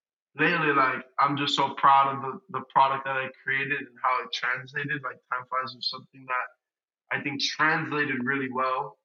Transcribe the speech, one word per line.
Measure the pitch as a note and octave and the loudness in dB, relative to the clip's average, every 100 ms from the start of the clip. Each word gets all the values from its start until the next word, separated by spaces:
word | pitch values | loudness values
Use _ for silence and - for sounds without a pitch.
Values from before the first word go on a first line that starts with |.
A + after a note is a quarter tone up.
| _ _ _ - | _ _ _ -2
lately, | D#3 F3 D3+ | 0 2 2
like, | C#3+ C3 B2 - - | 4 4 0 -4 0
I'm | C#3+ C#3+ | 2 2
just | C#3+ - | 0 0
so | C3+ - | 0 4
proud | D3 C3+ C3+ C3 | 6 8 6 0
of | |
the, | C3 D#3+ - C3 | -6 -10 -10 -10
the | - | -2
product | - C3+ C#3 C#3 | 4 4 2 -2
that | C3+ | -4
I | C3 - | -4 -8
created | - C3+ C#3 C#3+ | -4 -2 -2 -4
and | C3+ A#2+ | -6 -4
how | C3 B2+ | 0 0
it | A#2+ | -2
translated. | - B2 C3 C3 D3 C#3+ C#3+ | -6 -4 -4 -6 -8 -4 -6
Like, | C3 A#2+ _ | -6 -12 _
Time | B2+ B2 | -8 -4
Flies | B2+ B2+ | -4 -4
was | B2 - | -6 -6
something | B2+ B2+ C3 C3 | -6 -10 -18 -6
that | B2+ - - _ _ _ _ _ C3+ | -4 -4 -10 _ _ _ _ _ -6
I | |
think | C#3+ C#3 | -4 -4
translated | - - D3+ D#3+ D3 D3 C#3+ B2+ | -4 0 0 0 0 -2 -2 -2
really | A#2+ C#3 C3 | -2 -2 -2
well | B2 C3 C3 C#3+ - | -2 -2 -2 -4 -12